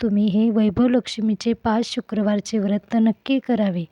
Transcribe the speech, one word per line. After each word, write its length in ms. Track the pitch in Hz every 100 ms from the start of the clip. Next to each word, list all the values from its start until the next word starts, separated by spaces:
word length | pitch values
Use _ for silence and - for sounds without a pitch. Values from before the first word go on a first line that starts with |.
तुम्ही 240 | 226 208 214
हे 240 | 208 226
वैभवलक्ष्मीचे 1040 | 214 214 185 247 247 - - 220 202 233
पाच 320 | 226 226 220 233
शुक्रवारचे 720 | 240 - 214 208 208 - 220
व्रत 380 | 190 208 - 233
नक्की 440 | 220 - - 269
करावे. 460 | - 226 202 175 165